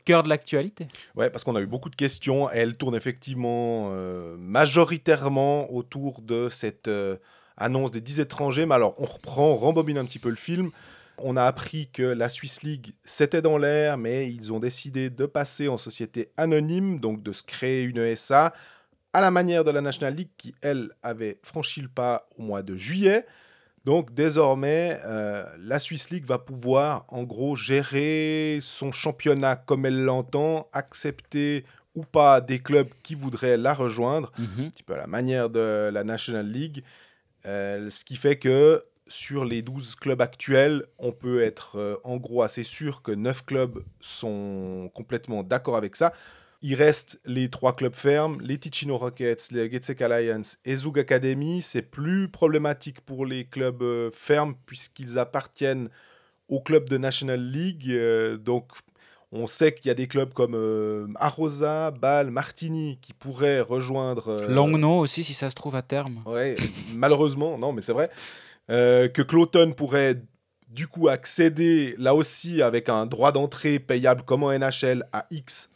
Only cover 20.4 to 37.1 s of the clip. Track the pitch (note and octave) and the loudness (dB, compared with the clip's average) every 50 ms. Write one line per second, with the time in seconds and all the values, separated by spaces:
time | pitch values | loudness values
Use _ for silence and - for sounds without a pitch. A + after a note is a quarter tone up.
20.4 | - - - _ - D3 C#3+ C3 A2+ - - _ - A#2+ A2+ A2 A2+ G#2 G2+ _ | -18 -18 -16 _ -4 -4 -4 -4 -6 -8 -12 _ -10 -10 -8 -6 -6 -8 -8 _
21.4 | _ - - A#2+ A2+ - - D3 C3+ B2+ - C3 B2 A#2+ A#2+ A#2 _ _ _ - | _ -12 -10 -8 -8 -6 -8 -10 -12 -10 -6 -4 -2 0 -2 -2 _ _ _ -14
22.4 | A2+ G#2+ G2+ G2 G2 G2+ F#2 F#2 F#2+ B2 F3 F#3+ G3+ F#3+ G3+ A#3 A3+ - _ _ | -8 -6 -6 -6 -6 -8 -10 -10 -8 -6 -2 2 4 4 4 4 0 -4 _ _
23.4 | _ _ _ _ _ _ _ _ - C3+ D3+ E3+ D#3 A#2+ A#2+ C3 D3+ D#3+ D3 D#3+ | _ _ _ _ _ _ _ _ 0 2 2 2 2 -2 -2 0 0 2 4 4
24.4 | D3+ C3+ C3+ C3+ C#3 C#3+ D#3 E3 F3 F3 D#3 - - G#2+ A2 G#2+ G#2+ G#2 G#2 G2+ | 4 4 4 2 0 0 0 0 0 -2 -4 -6 -8 -8 -6 -4 -4 -4 -6 -6
25.4 | - - D#2 E2 F#2 A2+ C3 D3 - - E3 C3+ - - F3 F3+ C#3 B2 B2+ B2 | -8 -10 -16 -16 -6 -4 -4 -2 -2 -4 -8 -8 -8 -8 -8 -10 -4 -2 -2 -2
26.4 | - - C3+ B2 A#2+ B2 C3 C3+ C#3+ D3+ C#3+ F#2+ - - C3 B2 B2 A#2+ G#2 A2+ | -4 -8 -14 -6 0 2 4 4 4 2 -2 -6 -8 -10 -10 -10 -8 -8 -6 -4
27.4 | C3+ C#3+ C#3+ B2 G#2+ A#2+ C3+ C#3+ C3+ - C#3 C#3 D3 D#3 D#3 D#3 D#3 D#3 D#3 D#3 | -4 -2 -2 -4 -2 0 0 0 0 0 -2 -2 0 0 -2 -2 -2 -2 -2 -2
28.4 | D#3 D3+ D3+ D3 C3+ - - - C#3 C#3 C3 - - D#3 - - - D3+ C#3 C#3 | -2 -2 -4 -4 -6 -8 -10 -8 -8 -6 -6 -4 -4 -6 -6 -2 2 2 2 4
29.4 | C3+ C3+ B2+ B2+ - - C#3 C3+ C3+ C3 C3 C3 C3 C3 B2+ B2+ B2 B2+ - C#3+ | 4 0 0 0 0 0 0 0 2 0 0 2 2 2 0 0 -2 -2 -2 0
30.4 | D3+ D#3+ D#3+ D#3 D3+ _ - C#3 - _ - - - D3 C#3 - - _ - D3 | 0 0 0 -2 -4 _ -8 -8 -8 _ -10 -6 -6 -6 -8 -8 -16 _ -4 -2
31.4 | D3 D3 D3 C#3 B2+ _ _ _ _ _ - E3+ D3+ - - D#3 D3 C#3 C3+ B2+ | -2 -2 -2 -4 -6 _ _ _ _ _ -14 -14 -10 0 4 6 8 10 8 8
32.4 | B2+ B2+ C3 B2+ B2+ - C#3+ C#3+ C3 - - _ _ - D#3+ C#3+ C#3 C3+ A#2 A2 | 6 2 -4 -4 -2 4 4 4 4 4 -4 _ _ -14 -12 -8 -8 -8 -6 -2
33.4 | C3 B2 A#2+ A2+ A#2+ C3+ D3 C3+ B2+ A#2+ G#2+ A#2 A#2 B2+ D3 D#3+ C#3 - - - | 2 4 4 4 4 2 2 2 0 -2 0 -2 -2 0 0 -2 -4 -6 -8 -8
34.4 | A#2 G#2 F#2 A#2+ C#3 D#3+ - - - - E2 C#2+ D2+ D#2+ F#2 A#2+ B2+ B2+ C3 B2+ | -8 -8 -6 -8 -8 -8 -10 -18 -14 -12 -10 -10 -8 -6 -6 -4 -2 -2 0 0
35.4 | A#2+ A2+ A2+ A#2 A2+ A2 G#2+ G#2 G#2 G#2 G#2 G#2 G#2 G#2+ A2+ A2 - B2 A#2 A2 | -2 0 0 0 0 0 0 0 -2 -2 -2 -4 -4 -4 -6 -6 -6 -6 -6 -6
36.4 | G#2 G#2 A2+ C3 D#3 D#3+ C#3+ C3+ B2+ _ _ _ _ _ | -6 -6 -6 -8 -8 -8 -10 -14 -18 _ _ _ _ _